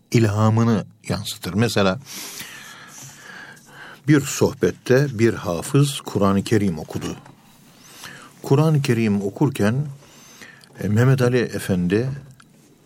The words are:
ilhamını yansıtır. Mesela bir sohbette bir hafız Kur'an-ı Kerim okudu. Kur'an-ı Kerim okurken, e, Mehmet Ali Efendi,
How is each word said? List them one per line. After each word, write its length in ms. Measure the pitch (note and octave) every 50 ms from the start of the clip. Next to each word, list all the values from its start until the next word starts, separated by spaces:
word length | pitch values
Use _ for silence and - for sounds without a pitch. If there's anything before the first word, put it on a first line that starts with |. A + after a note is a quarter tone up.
| _ _
ilhamını 760 | - A#2+ A2+ G#2+ G2+ G#2+ A2 A2 A2 A2+ A#2 A#2 A2+ F#2+ F2 - - _ - -
yansıtır. 460 | - G2 G2+ - - - - F2+ E2+
Mesela 460 | G2+ A#2+ A2+ - A2 G2+ F#2+ F#2 - - - - - - - - - - - - - - - - - - - - - - - - - - - - - - - - - - - - - - - - - - C#3
bir 120 | - C#3+
sohbette 960 | C#3+ - - - A#2 F2 C#2+ - - F#2 - - - - B2 C3 D3 C#3 A2 G2+
bir 160 | A2+ A2+ F#2
hafız 680 | F2 - F2 E2+ E2 - - - C#3 C#3+ C#3+ - -
Kur'an-ı 440 | - - - G2+ G2+ G2 G2 G2 F#2+
Kerim 340 | - A#2 G#2+ G#2 G2 E2 D2+
okudu. 380 | - - - - E2 E2+ D#2+ - - - - _ _ - - _ - - - - - - - - - - - - - - - - -
Kur'an-ı 400 | - C#3 C#3+ D#3 D#3+ D#3 C#3 C#3
Kerim 400 | - A#2+ A2+ A#2 G#2+ G2+ G2+ G2
okurken, 640 | G2 - - - - - - G2+ G#2 A#2+ C3+ D3+ D3 - - - - - - - - - - - - - - - - - -
e, 80 | G2 F#2+
Mehmet 340 | G#2 A2+ B2 C3 C3 B2+ B2+
Ali 160 | B2 B2 B2
Efendi, 720 | G#2+ - - G2+ - - G2 F2+ F2 F2 G2 A2 B2 C3+ C#3 - - - - - - _ _ _ _ _ _ _ _